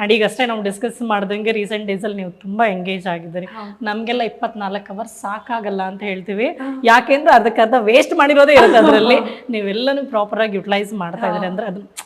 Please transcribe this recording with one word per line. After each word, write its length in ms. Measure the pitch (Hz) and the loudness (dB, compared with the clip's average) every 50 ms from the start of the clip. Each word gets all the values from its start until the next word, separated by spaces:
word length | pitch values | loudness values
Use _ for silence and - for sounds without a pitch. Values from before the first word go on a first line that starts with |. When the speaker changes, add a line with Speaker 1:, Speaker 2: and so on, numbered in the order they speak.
| 214 | 0
Speaker 1:
And 100 | 208 233 | 2 2
ಈಗ 100 | 226 214 | 2 2
ಅಷ್ಟೇ 220 | 196 214 - 254 | 0 0 -2 -4
ನಾವು 160 | 233 226 220 | -2 -2 -4
ಡಿಸ್ಕಸ್ 400 | 202 196 196 196 - 233 233 - | -4 -6 -6 -6 -8 -8 -8 -8
ಮಾಡ್ದಂಗೆ 500 | 247 226 214 202 202 190 208 208 214 226 | -4 -4 -2 -2 -2 -4 -6 -4 -2 -2
ರೀಸೆಂಟ್ 360 | 220 214 208 196 220 208 214 | -2 -2 -4 -4 -6 -6 -6
ಡೇಸಲ್ಲಿ 300 | 202 196 190 208 214 202 | -6 -6 -6 -6 -8 -8
ನೀವು 140 | 202 185 180 | -8 -10 -10
ತುಂಬಾ 340 | 175 _ - 196 196 220 233 | -12 _ -12 -8 -2 0 0
ಎಂಗೇಜ್ 420 | 214 185 185 180 190 190 190 175 | 0 0 -4 -6 -6 -8 -6 -6
ಆಗಿದ್ದೀರಿ. 380 | 190 170 170 165 175 165 180 180 | -6 -6 -6 -8 -10 -10 -10 -12
Speaker 2:
ಹೌದು. 400 | 190 220 226 208 208 202 - 233 | -12 -14 -16 -16 -18 -14 -10 -8
Speaker 1:
ನಮ್ಗೆಲ್ಲ 360 | 214 208 220 226 220 240 247 | -6 -6 -6 -4 -4 -4 -4
ಇಪ್ಪತ್ನಾಲ್ಕು 720 | 233 214 214 - - 226 - 214 202 190 196 208 202 - 202 | -4 -6 -6 -8 -8 -8 -8 -8 -8 -8 -8 -10 -10 -12 -12
ಅವರ್ 140 | 196 233 | -12 -12
ಸಾಕಾಗಲ್ಲ 760 | 226 - - - 196 208 220 214 - 240 233 208 208 202 190 190 | -14 -14 -12 -10 -10 -10 -10 -8 -8 -8 -6 -6 -6 -6 -4 -6
ಅಂತ 200 | 190 196 196 202 | -6 -8 -8 -8
ಹೇಳ್ತೀವಿ. 440 | 202 190 185 180 220 196 196 240 | -8 -8 -8 -8 -8 -4 -4 -4
Speaker 2:
ಹಾ. 340 | 311 339 - 262 269 269 262 - | -4 -4 -6 -10 -10 -8 0 4
Speaker 1:
ಯಾಕೆಂದ್ರೆ 480 | 226 226 254 247 - 269 285 302 339 | 4 4 4 4 2 0 2 6 6
ಅರ್ಧಕ್ಕರ್ಧ 420 | 285 233 208 233 220 - 226 220 247 254 | 6 6 6 4 2 2 2 2 2 2
ವೇಸ್ಟ್ 340 | 214 208 226 285 - - - | 2 4 4 4 4 4 2
ಮಾಡಿರೋದೇ 400 | 320 285 277 294 285 285 294 294 | 2 2 4 6 6 6 8 8
ಇರುತ್ತೆ 240 | 262 240 359 302 | 8 8 8 8
ಅದ್ರಲ್ಲಿ. 380 | 226 214 311 - 220 220 226 247 | 6 6 6 6 4 4 4 2
Speaker 2:
<laughs> 40 | - | 2
ಹಾ. 260 | 220 - - - - - | 0 -4 -10 -12 -10 -8
Speaker 1:
ನೀವೆಲ್ಲನೂ 560 | 233 214 202 196 196 220 254 269 277 285 269 | -6 -4 -4 -4 -4 -2 -2 -2 -2 -2 -4
ಪ್ರಾಪರ್ 360 | 277 233 214 208 208 226 214 | -4 -2 -2 -2 -2 -2 -2
ಆಗಿ 140 | 220 220 196 | -2 -2 -4
ಯುಟಿಲೈಸ್ 380 | 190 170 202 202 202 208 202 220 | -6 -4 -2 -2 -2 -2 -4 -6
ಮಾಡ್ತಾ 340 | 208 180 170 175 226 220 | -8 -8 -8 -6 -6 -4
ಇದ್ದೀರಿ 180 | 190 180 180 185 | -4 -2 -4 -4
Speaker 2:
ಹಾ. 60 | 180 | -6
Speaker 1:
ಅಂದ್ರೆ 160 | 185 196 226 | -6 -6 -6
ಅದು 260 | 208 185 202 196 - _ - - | -8 -8 -10 -14 -16 _ -20 -20